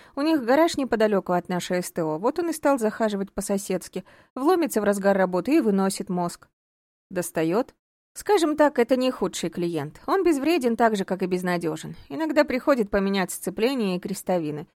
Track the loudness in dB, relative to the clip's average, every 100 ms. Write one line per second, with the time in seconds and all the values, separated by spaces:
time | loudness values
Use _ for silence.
0 | -14 -4 0 0 2 4 4 2 -2 2
1 | 4 2 0 -2 0 -6 -2 -4 -4 -4
2 | -2 -2 -2 -2 -4 -2 0 2 0 0
3 | -2 -2 -6 -8 -4 -4 -2 -6 -4 -12
4 | -14 -20 _ -2 2 2 2 0 2 2
5 | 2 4 2 0 2 2 4 2 2 -2
6 | -6 -4 -4 -8 -20 _ _ _ _ _
7 | _ -6 -4 -2 0 0 -2 _ _ _
8 | _ -16 0 2 2 4 2 4 2 2
9 | 0 0 -4 -4 -6 -4 -4 -2 -6 -10
10 | -2 0 2 2 2 2 2 2 2 2
11 | -2 -2 -2 -2 -2 -2 -2 -6 -10 -16
12 | -12 -6 -2 2 2 0 2 2 2 0
13 | 0 0 -2 -4 -8 -2 -2 0 -2 -4
14 | -6 -8 -2 -2 -2 -6 -12